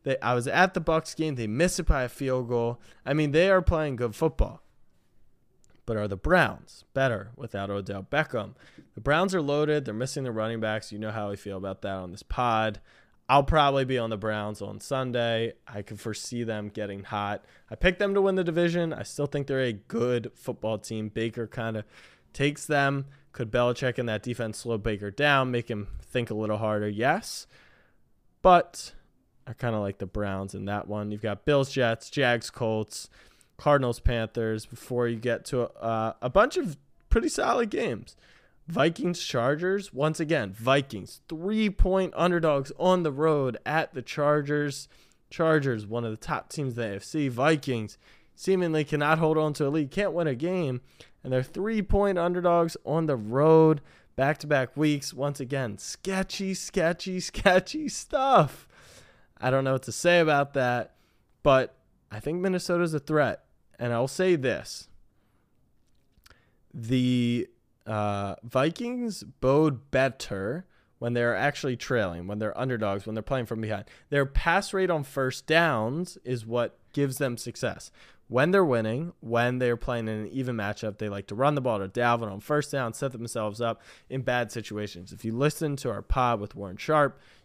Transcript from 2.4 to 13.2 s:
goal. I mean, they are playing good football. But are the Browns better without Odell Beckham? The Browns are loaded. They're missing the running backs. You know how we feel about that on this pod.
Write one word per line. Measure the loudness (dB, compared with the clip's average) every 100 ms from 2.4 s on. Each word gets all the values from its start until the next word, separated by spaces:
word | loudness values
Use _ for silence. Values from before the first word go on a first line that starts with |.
| -2
goal. | -2 -2 -4 -12 -12
I | -2
mean, | 0 4
they | 4 6
are | 6
playing | 4 2 0 -2
good | -4
football. | 0 -2 2 -2 -2 -20 _ -20 _ _ _ -20 _ _ _ _ -16 -8
But | -4
are | -4
the | -4
Browns | 2 2 2 -2 -14 -20 _
better | 0 0 0 -6
without | -14 -10 -6 -4
Odell | -4 -6 -10 -4
Beckham? | -2 -2 -4 -6 -10 -20 -20 -20
The | -8
Browns | 0 0 2
are | 0
loaded. | 0 0 2 0
They're | -2
missing | -6 -6 -6
the | -6
running | -4 -4 -2
backs. | -2 -4 -6
You | -8
know | -8
how | -6 -6
we | -8
feel | -8 -8
about | -8 -8
that | -6 -6
on | -8
this | -12
pod. | -8 -2 0 2 0 -4 -12 _ _ _